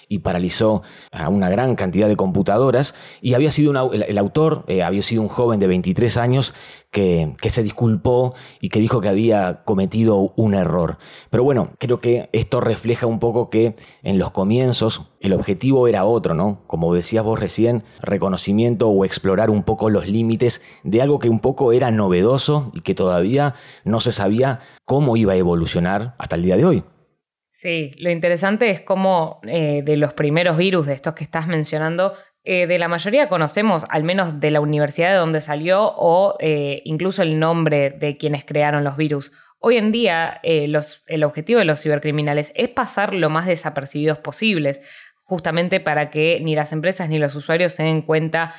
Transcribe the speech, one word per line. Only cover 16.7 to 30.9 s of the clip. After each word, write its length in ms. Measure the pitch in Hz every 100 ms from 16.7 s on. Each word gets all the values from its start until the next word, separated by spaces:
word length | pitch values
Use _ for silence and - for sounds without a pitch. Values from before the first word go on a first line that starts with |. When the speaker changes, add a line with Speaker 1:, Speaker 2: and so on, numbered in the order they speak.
| - 82
Speaker 1:
decías 320 | 87 85 110 110
vos 140 | 110
recién, 440 | 95 - 113 120 - -
reconocimiento 840 | - 101 95 92 - 104 120 113 117
o 160 | 98
explorar 460 | 95 - 98 95 110
un 140 | 107
poco 260 | 92 110 110
los 180 | 104 87
límites 540 | 107 113 113 120 - - -
de 180 | - 107
algo 160 | 139 147
que 120 | 120
un 100 | 113
poco 340 | 123 101 131
era 160 | 120 127
novedoso 840 | 110 101 87 101 135 - 151 131 -
y 60 |
que 120 | -
todavía 600 | 95 95 87 92 135 143 131 - -
no 160 | - 113
se 120 | 120
sabía 480 | 110 98 110 135 127 - - -
cómo 320 | 135 147 113
iba 160 | 107
a 40 | 95
evolucionar 760 | 87 87 82 90 87 98 117 -
hasta 160 | - 82
el 80 |
día 140 | 123 92
de 80 | 170
hoy. 180 | 127 - _ _ _ _ _ _
Speaker 2:
Sí, 460 | _ 185 165 147 139
lo 140 | 175
interesante 580 | 170 175 175 196 208 233
es 120 | 170
cómo, 580 | - 190 190 185 160 - 107
eh, 340 | 165 151 147
de 140 | 143 151
los 160 | 147
primeros 440 | - 147 156 175 160
virus, 280 | 185 180
de 80 | 143